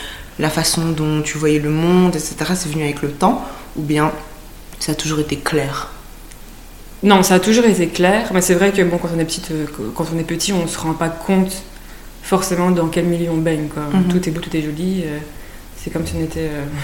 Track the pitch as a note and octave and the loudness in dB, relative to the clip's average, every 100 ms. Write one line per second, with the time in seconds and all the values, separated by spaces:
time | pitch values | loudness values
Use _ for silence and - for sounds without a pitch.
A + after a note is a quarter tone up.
0 | - - - - D#3 D#3+ D#3+ F3 E3 D3+ | -10 -14 -12 -2 0 2 0 0 0 0
1 | D3+ D3+ D3+ D3+ D3+ D3+ D3 D#3 E3+ F3+ | 2 0 0 0 2 4 2 2 6 6
2 | F3+ E3+ - - D#3 F#3 D#3 D#3 D3 C#3+ | 6 2 -4 -4 -2 -2 -2 -2 -2 -2
3 | C#3+ C#3+ F#3 B3 - - - - D3+ D3+ | -4 2 2 2 -4 -12 -12 -6 0 2
4 | D#3 - - - - - - - - D3+ | 2 0 -10 -16 -18 -18 -16 -8 -4 -4
5 | D#3 D3+ D3 C#3 - D#3 C#3 C3+ - - | -2 -2 -2 -2 -2 -2 -2 -4 -8 -12
6 | - - - - - - - - - - | -18 -18 -18 -18 -18 -18 -18 -18 -16 0
7 | G3+ G3 F#3 F#3 G3+ A3+ A#3 F3+ E3 - | 6 6 6 4 6 6 6 4 2 4
8 | F3+ G#3 - F#3 F3+ F3 G3 G3 F3 F3 | 4 4 2 0 4 4 4 4 2 2
9 | E3+ E3 D#3+ - - D#3 D3 - A2 A2 | 0 -2 -2 -4 -6 -4 -6 -6 -8 -4
10 | D#3+ E3 D#3 E3 - F#3+ E3 - D#3+ D#3 | -4 -2 -2 -2 0 0 -2 -4 -2 -2
11 | E3 - - F#3+ F#3+ - - - - - | -2 -2 2 4 2 -2 -12 -18 -18 -16
12 | - - - F#3+ F#3+ F3 F3+ F3+ E3 E3+ | -16 -10 0 0 2 2 4 4 2 2
13 | F3 E3+ E3+ D#3+ D#3+ D#3 D3+ D3+ D3 F#3 | 2 0 0 0 0 0 -2 -4 0 2
14 | F3+ F3+ F3 D#3+ - D#3+ D3+ D3 F#3 F#3+ | 4 2 0 -4 -4 -2 -2 -2 -2 -2
15 | D#3+ D3 D#3 - - - - - F3 E3 | -2 -6 -8 -14 -14 -16 -16 -10 -6 -4
16 | E3 E3 D#3+ D#3+ D#3+ D3 C#3+ D3 | -4 -2 -2 -2 -4 -4 -6 -6